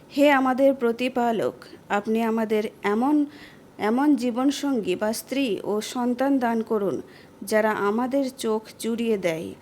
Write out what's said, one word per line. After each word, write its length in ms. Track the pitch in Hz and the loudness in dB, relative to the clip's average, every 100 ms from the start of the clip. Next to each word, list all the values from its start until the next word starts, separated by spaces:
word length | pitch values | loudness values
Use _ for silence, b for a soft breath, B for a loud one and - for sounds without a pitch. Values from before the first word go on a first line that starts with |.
| - 285 | -6 2
"হে 140 | 294 | 4
আমাদের 440 | 269 262 254 277 | 4 2 4 4
প্রতিপালক, 800 | 262 233 233 254 254 240 214 123 - - - - | 4 0 0 -2 0 0 0 -2 -4 -14 -18 -4
আপনি 340 | 202 214 220 | -4 0 0
আমাদের 420 | 226 226 220 214 208 - | 0 -2 0 -2 -2 -4
এমন, 440 | 202 220 262 294 285 B B B B - | -2 0 2 2 0 B B B B -4
এমন 380 | 208 247 294 254 | 0 2 4 2
জীবনসঙ্গী 800 | 247 233 269 277 277 247 180 175 | 2 0 0 0 -2 -2 -2 -2
বা 160 | 214 | -2
স্ত্রী 480 | 226 - 277 262 185 | -4 -4 -2 0 -2
ও 160 | - 208 | -2 -4
সন্তান 580 | 214 254 240 240 269 277 | -4 -2 -2 0 2 2
দান 240 | 233 226 | 2 0
করুন, 400 | 220 220 196 123 - B B - | 0 0 0 -2 -8 B B -16
যারা 280 | 196 214 214 | 0 2 2
আমাদের 600 | 214 202 220 247 277 254 | 2 0 0 0 0 -2
চোখ 320 | 254 226 220 220 - | -4 -4 -4 -6 -8
জুড়িয়ে 400 | 226 233 233 208 | -4 -2 0 0
দেয় 360 | 180 160 95 - | 0 -4 -8 -14